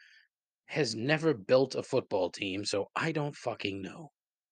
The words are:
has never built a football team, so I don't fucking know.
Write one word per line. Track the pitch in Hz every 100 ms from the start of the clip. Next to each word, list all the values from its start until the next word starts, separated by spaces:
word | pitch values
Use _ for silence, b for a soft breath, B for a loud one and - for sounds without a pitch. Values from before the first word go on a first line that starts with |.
| b b b _ _ _ -
has | 156 127
never | 113 131 151 160
built | 120 92 127 135
a | -
football | - 131 - 101 87
team, | - 98 95 101
so | 101 98
I | - 160
don't | 156 147
fucking | - 123 107 101 98
know. | 95 165 156 _ _ _ _